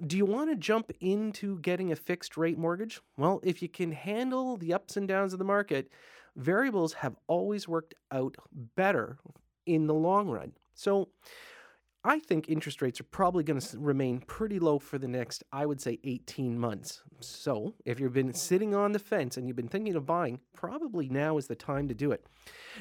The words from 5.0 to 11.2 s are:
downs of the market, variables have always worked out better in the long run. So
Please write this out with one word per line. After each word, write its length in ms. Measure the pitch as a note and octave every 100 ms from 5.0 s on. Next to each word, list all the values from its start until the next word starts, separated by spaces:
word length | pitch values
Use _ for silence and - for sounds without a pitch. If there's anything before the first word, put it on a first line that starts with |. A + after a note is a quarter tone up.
| G3
downs 240 | F#3+ G3
of 60 | F#3
the 60 |
market, 460 | F#3+ G3+ G3+ C#3 C3+ - - - - -
variables 560 | C3+ F#3+ C4+ G#3 E3
have 240 | - C3 G#2+ -
always 400 | F3 F#3+ G#3 F3+
worked 280 | E3 D#3 - -
out 260 | C3+ C3 - - D3 A2+ -
better 420 | F#3+ E3+ A2 C3 - - _ _
in 220 | - D#3+ D#3
the 80 |
long 340 | D#3 E3 G3 G3+
run. 240 | A2 C2+ - _
So 340 | - - G3 F#3+ _